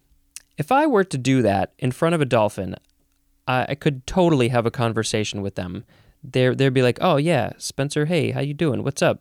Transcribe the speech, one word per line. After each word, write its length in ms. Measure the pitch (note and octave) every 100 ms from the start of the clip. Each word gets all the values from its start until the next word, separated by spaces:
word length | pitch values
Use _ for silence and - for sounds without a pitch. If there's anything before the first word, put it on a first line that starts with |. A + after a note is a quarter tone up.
| _ _ _ - - -
If 160 | D3
I 140 | C4+ D#4
were 180 | A3
to 140 | F#3 C#3
do 240 | B2+ C3+
that 320 | G#2+ G2 F#2 _
in 120 | B2+
front 240 | - E3
of 80 | E3+
a 20 |
dolphin, 520 | C3+ A#2+ G#2 - F#2 F#2 _ _ _ _ _ _ -
I, 200 | B2+ A2
I 40 |
could 320 | C#3 D#3+ C3 -
totally 420 | F#3+ E3+ D3 A#2
have 160 | B2
a 60 | A2+
conversation 720 | - A#2 A2+ G#2+ A2 G#2+ G2+
with 140 | G2 G2
them. 280 | F2+ F#2+ - _ _ _
They're, 320 | B2+ C3 B2+
they'd 160 | B2 C3+
be 120 | C3
like, 160 | B2 A#2
"Oh, 140 | F3+ D3
yeah, 360 | D#3 D3 G2 -
Spencer, 480 | - - C#3 D3+ D3+
hey, 240 | F3 A#2
how 100 | B2+
you 140 | C#3+
doing? 280 | D3 E3+ G#2+
What's 200 | B2 -
up? 160 | D#3+ G#2+